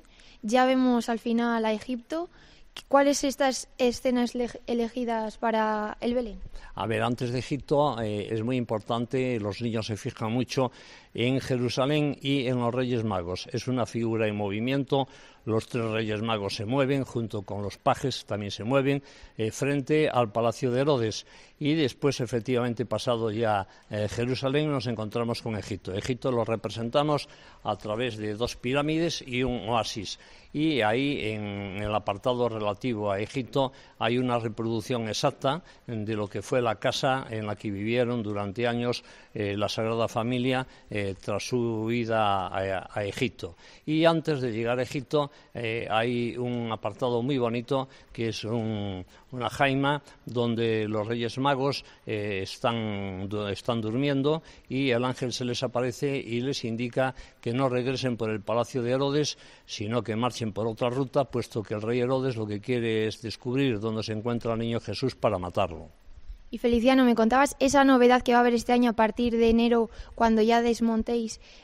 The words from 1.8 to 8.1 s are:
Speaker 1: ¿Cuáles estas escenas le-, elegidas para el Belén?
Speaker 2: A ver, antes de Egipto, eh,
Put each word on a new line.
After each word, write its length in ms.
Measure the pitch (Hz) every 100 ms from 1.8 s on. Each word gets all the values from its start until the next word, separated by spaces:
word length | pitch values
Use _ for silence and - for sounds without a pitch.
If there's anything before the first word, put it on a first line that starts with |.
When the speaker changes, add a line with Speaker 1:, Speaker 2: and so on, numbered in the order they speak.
| - 247 - 320 349 - - - - - -
Speaker 1:
¿Cuáles 380 | 277 285 277 285
estas 420 | - 269 247 - -
escenas 560 | 247 233 262 247 240
le-, 280 | 247 240 - -
elegidas 720 | 240 226 254 233 226 220 -
para 600 | 226 220 214 214 214 -
el 140 | 233
Belén? 260 | 240 226 185 - - -
Speaker 2:
A 140 | - 104
ver, 140 | 110
antes 280 | 113 123 123
de 80 | 127
Egipto, 600 | - 139 - 143 147 113
eh, 280 | 107